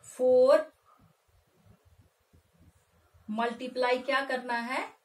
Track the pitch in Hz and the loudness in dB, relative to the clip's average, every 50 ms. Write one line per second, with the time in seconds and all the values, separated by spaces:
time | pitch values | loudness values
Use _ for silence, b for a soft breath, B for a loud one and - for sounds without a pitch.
0 | _ - - - 254 254 254 254 254 262 302 311 311 - _ _ _ _ _ _ | _ -20 -8 -2 2 4 6 6 6 6 6 4 2 -4 _ _ _ _ _ _
1 | _ _ _ _ _ _ _ _ _ _ _ _ _ _ _ _ _ _ _ _ | _ _ _ _ _ _ _ _ _ _ _ _ _ _ _ _ _ _ _ _
2 | _ _ _ _ _ _ _ _ _ _ _ _ _ _ _ _ _ _ _ _ | _ _ _ _ _ _ _ _ _ _ _ _ _ _ _ _ _ _ _ _
3 | _ _ _ _ _ - 214 220 233 240 226 - 254 240 240 254 254 247 254 254 | _ _ _ _ _ -10 -6 -4 -4 -4 -6 -8 -12 -10 -6 -4 -2 -2 -2 -2
4 | - 277 269 269 285 269 262 233 240 247 240 233 233 240 269 302 - - - _ | -2 -4 -4 -4 -4 -4 -8 -8 -6 -6 -8 -6 -6 -6 -8 -8 -10 -12 -18 _